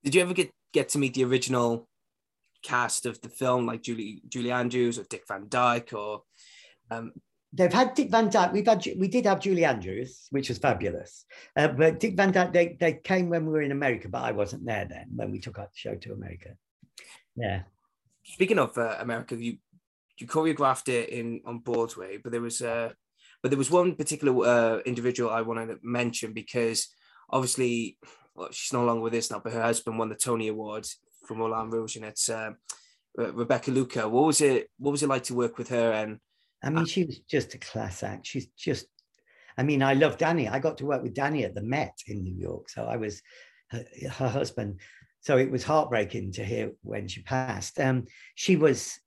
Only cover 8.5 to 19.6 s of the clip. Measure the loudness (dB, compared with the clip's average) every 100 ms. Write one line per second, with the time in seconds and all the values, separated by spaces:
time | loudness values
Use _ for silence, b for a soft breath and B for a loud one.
8.5 | 4 4 4 2 -2 0 2 2 2 2
9.5 | 4 4 2 -4 -6 -8 -12 -6 -4 -2
10.5 | 0 0 2 -2 -4 -12 -20 _ B B
11.5 | 2 2 6 4 4 -2 4 4 6 4
12.5 | 4 2 2 0 0 0 0 2 0 0
13.5 | 0 0 0 0 0 -4 -4 -2 -2 -2
14.5 | -4 -4 -4 -6 -10 -10 -6 -6 -6 -10
15.5 | -12 -14 -12 -10 -10 -10 -12 -12 -14 -18
16.5 | -20 _ _ _ -20 B B _ -6 -4
17.5 | -4 -8 _ _ _ _ _ -20 -2 2
18.5 | 4 2 0 -2 -2 -4 -6 -6 -6 -6
19.5 | -8